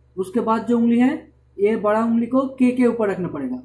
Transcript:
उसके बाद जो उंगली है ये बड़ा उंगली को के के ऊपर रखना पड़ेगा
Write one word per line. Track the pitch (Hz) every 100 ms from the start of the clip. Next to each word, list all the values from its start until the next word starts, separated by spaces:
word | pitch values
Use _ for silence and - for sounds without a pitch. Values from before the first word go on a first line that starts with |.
| _ 180
उसके | 185 233
बाद | 220 220 233
जो | 233
उंगली | 233 233
है | 254 320 - _ _ -
ये | 202 220
बड़ा | 208 220 233
उंगली | 233 233
को | 262 269
के | - 247
के | 247 240
ऊपर | 226 208
रखना | 185 165
पड़ेगा | 143 131 127